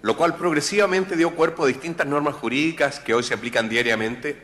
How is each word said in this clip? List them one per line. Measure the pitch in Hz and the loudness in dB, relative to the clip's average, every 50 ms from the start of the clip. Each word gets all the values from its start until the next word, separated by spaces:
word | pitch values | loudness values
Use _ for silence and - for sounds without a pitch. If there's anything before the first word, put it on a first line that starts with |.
| - | 0
lo | 104 113 | -2 0
cual | - 160 170 165 | 2 2 0 0
progresivamente | - 170 175 156 147 139 - 196 208 202 190 185 185 185 190 185 | 0 -2 0 0 0 -2 0 2 2 2 4 2 0 0 0 0
dio | 165 165 170 170 | 0 0 0 2
cuerpo | 165 156 165 165 - 160 | 2 0 0 2 2 0
a | |
distintas | 135 127 131 - 165 165 165 156 | 0 0 0 -4 -8 -4 -4 -2
normas | 139 143 147 147 147 131 | 0 0 0 0 0 -4
jurídicas | - - 117 123 135 151 160 160 - 151 139 139 - | -2 -4 -2 0 0 0 0 0 0 0 0 0 -4
que | - - 110 | -2 0 0
hoy | 120 120 | 0 2
se | - 120 | 0 -4
aplican | 104 110 120 110 120 113 110 | -4 -4 -2 0 0 0 2
diariamente | 110 117 120 117 113 110 110 113 120 123 120 147 143 - | 0 0 2 2 0 0 0 -4 -4 -4 -6 -8 -8 -8